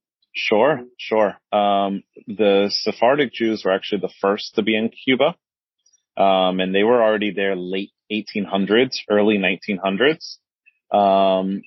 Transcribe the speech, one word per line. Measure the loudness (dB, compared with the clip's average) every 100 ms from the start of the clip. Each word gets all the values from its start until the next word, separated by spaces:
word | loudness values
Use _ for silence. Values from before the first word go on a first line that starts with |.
| _ _ _
Sure, | -8 0 2 2 0 -6 -16
sure. | -4 0 0 -2 -4
Um, | 0 2 0 0 -4 -10 -20 -10
the | 0 2 4 2
Sephardic | -2 -6 0 2 2 -2
Jews | -2 -4 -2
were | -2
actually | -2 -2 -6
the | -6 -4
first | -2 -2 -4 -4
to |
be | -2 -2
in | -2
Cuba, | -4 -2 0 0 -2 _ _ _ _ _ _ _ 0
um, | 2 4 2 0
and | 0
they | 2
were | 2 4
already | 2 2 -2
there | -2 -4 -4
late | -6 -8 -8 _ -8
eighteen | -8 -6 -8
hundreds, | -4 -2 2 2 2 -2 0
early | 2 2 2
nineteen | 0 -4 -6 -4
hundreds. | -4 -2 -2 -4 -10 -20 _ _ _ _ -4
Um, | 0 2 2 2 0 -2 -6